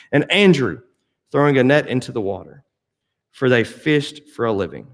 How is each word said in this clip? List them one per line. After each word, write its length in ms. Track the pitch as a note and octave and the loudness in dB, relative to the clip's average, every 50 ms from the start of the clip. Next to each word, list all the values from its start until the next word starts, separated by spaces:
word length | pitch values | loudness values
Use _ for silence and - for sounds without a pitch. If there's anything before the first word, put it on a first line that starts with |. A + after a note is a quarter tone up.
| - - | -8 -2
and 140 | - D3 D3 - | -2 -2 0 0
Andrew 480 | E3+ G3 G#3 F#3+ E3 C#3 B2+ G2 D#2 - - _ _ _ _ _ _ _ _ _ | 2 4 4 4 4 4 0 -4 -6 -8 -14 _ _ _ _ _ _ _ _ _
throwing 280 | - C#3+ C#3+ D3 C#3 C3+ | -2 0 2 2 2 2
a 40 | |
net 240 | B2 B2+ C#3+ D3+ - | 2 4 2 2 0
into 260 | - A#2+ B2+ - - | -2 -4 -6 -6 -6
the 80 | B2+ A#2+ | -8 -6
water, 420 | G2+ F#2+ G2+ F#2 - - C#2 C#3 _ _ _ _ _ _ _ _ _ _ _ _ _ _ | -6 -6 -6 -8 -12 -18 -20 -20 _ _ _ _ _ _ _ _ _ _ _ _ _ _
for 200 | _ - C3+ B2+ | _ -2 0 2
they 120 | B2 A#2 | 2 2
fished 640 | A2 - - - - D#3 D3+ D3 C#3+ - - - - _ | 0 -2 -6 -8 -2 0 0 0 -2 -4 -12 -18 -20 _
for 160 | - - A#2 | -8 -6 -4
a 60 | A2+ G#2+ | -4 -2
living. 320 | G2 F#2 E2 - B1+ G#1+ - | -4 -4 -6 -10 -14 -20 -20